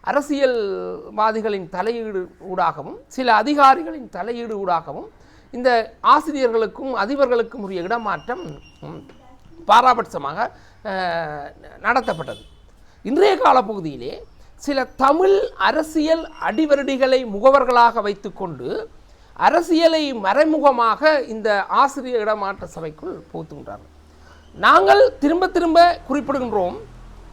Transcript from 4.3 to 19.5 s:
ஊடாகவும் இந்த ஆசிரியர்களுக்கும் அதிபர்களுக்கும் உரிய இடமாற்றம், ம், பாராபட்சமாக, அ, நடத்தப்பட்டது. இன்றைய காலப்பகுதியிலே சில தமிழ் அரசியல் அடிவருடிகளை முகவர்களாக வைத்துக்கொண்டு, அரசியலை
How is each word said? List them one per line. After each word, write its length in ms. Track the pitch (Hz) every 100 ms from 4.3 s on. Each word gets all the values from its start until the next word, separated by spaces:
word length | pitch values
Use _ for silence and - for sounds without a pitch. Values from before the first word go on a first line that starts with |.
| 240 233 208 185
ஊடாகவும் 400 | 165 151 160 415 - - _ _
இந்த 420 | 240 254 233 220 -
ஆசிரியர்களுக்கும் 920 | 214 294 302 277 247 226 214 - 269 226
அதிபர்களுக்கும் 640 | 202 277 254 240 214 226
உரிய 200 | 196 185
இடமாற்றம், 600 | 175 233 214 165 - 311 196 143 - _
ம், 240 | 151 - - - - - - - -
பாராபட்சமாக, 840 | 220 254 240 196 170 139 165 247 - - _ 214
அ, 680 | 190 180 170 156 147 147 - 151 -
நடத்தப்பட்டது. 640 | 202 254 226 165 127 104 - - - _ - _
இன்றைய 340 | 202 294 403 370
காலப்பகுதியிலே 760 | 302 254 208 202 160 131 131 - - - - -
சில 280 | - 269
தமிழ் 640 | 254 - 269 320 381 392 - -
அரசியல் 760 | 196 311 311 320 302 330 311 -
அடிவருடிகளை 840 | 175 220 311 277 277 269 262 262 240
முகவர்களாக 760 | 202 262 277 254 247 233 226
வைத்துக்கொண்டு, 880 | 202 202 202 - 185 131 127 311 453 - - - -
அரசியலை 800 | - 190